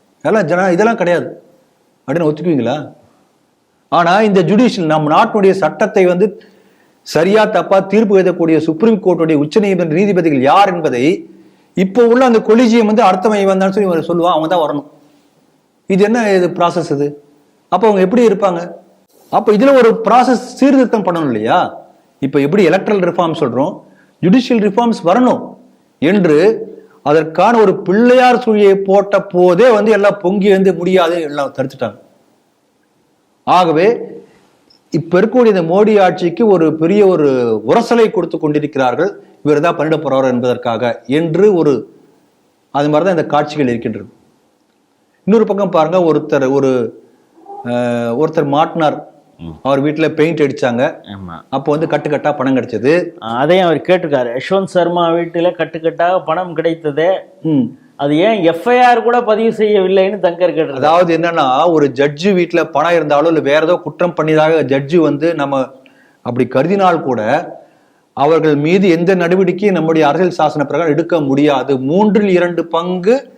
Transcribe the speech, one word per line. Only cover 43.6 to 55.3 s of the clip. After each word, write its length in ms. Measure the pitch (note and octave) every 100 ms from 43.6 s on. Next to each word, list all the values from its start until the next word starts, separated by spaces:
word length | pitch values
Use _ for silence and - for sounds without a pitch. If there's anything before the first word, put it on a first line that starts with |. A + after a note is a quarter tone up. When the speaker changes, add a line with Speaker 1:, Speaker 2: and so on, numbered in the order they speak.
| B2+
Speaker 1:
இருக்கின்றது. 380 | A#2 A#2 G2+ F#2 _ _ _ _ _ _ _ _ _ _ _ -
இன்னொரு 200 | A3 G#3+
பக்கம் 240 | G3 F#3+
பாருங்க, 280 | E3 D#3 F#3
ஒருத்தர், 540 | E3+ D3+ D3+ C#3+ C3
ஒரு, 500 | C#3 C3+ B2+ A2+ - _ _ _ _ - G4+
அஹ், 520 | B2 A#2+ B2 A#2+ A#2 A#2+
ஒருத்தர் 280 | D#3 D#3+ C#3+
மாட்டினார். 680 | C#3+ E3 E3 D3+ - - _ _ _
Speaker 2:
ம். 140 | E2 D#2
Speaker 1:
அவர் 200 | B2+ C#3
வீட்டுல 260 | D3 D3+ D#3
பெயிண்ட் 320 | - D#3 D#3+
அடிச்சாங்க. 540 | C#3+ - B2+ A#2+ D3 -
Speaker 2:
ஆமா. 400 | - G2 F#2 E2 -
Speaker 1:
அப்போ 220 | C#3 C#3+
வந்து 160 | D3 E3
கட்டுக்கட்டா 480 | D3 D3+ C#3 D3 -
பணம் 200 | C3 C3
கிடைச்சது. 540 | A#2 G#2+ B2+ E3+ E3+ -
Speaker 2:
ஆ, 160 | A2+ A#2
அதையும் 280 | D3 F#3 F3
அவர் 160 | D3
கேட்டிருக்காரு. 560 | - F3+ E3+ C#3 A#2+ B2
யஷ்வந்த் 260 | - F#3+
சர்மா 460 | F#3+ F3+ E3+ F3 E3+
வீட்டுல 460 | E3+ E3